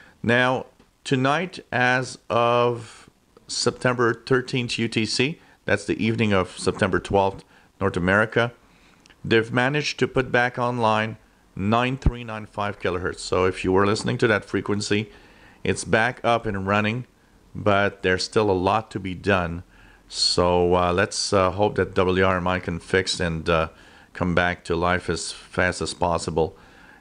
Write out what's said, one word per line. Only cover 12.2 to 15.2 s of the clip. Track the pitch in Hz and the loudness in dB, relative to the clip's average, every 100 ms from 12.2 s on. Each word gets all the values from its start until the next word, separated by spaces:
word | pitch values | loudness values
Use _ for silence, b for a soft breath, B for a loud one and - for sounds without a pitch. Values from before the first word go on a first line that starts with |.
nine | 117 110 104 | -4 -12 -10
five | - 101 98 | -6 -6 -4
kilohertz. | 98 87 87 - | -2 -2 -4 -6
So | - 90 92 | -2 2 2
if | - | 0
you | 92 | 2
were | 92 101 | 4 4
listening | 107 117 123 | 2 -2 0
to | 120 | 2
that | 101 - | 2 -2
frequency, | - - 104 - 104 110 B | -4 -2 -4 0 -2 -2 B